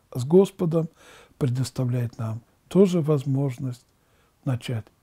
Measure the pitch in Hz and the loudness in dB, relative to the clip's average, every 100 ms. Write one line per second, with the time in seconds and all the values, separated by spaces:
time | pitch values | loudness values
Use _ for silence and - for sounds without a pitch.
0 | _ 131 127 180 190 - 175 165 160 - | _ -10 2 4 4 2 -2 0 -2 -6
1 | - - - - 139 123 127 - 123 123 | -20 -20 -20 -4 -2 0 -2 -2 -2 -2
2 | 117 - 113 110 - _ - 180 196 175 | -4 -6 -8 -8 -12 _ 0 4 4 4
3 | 151 151 139 135 139 123 131 123 _ _ | 2 0 0 -2 -2 -4 -8 -10 _ _
4 | _ _ _ _ 143 120 - 113 - _ | _ _ _ _ -4 -4 -4 -8 -8 _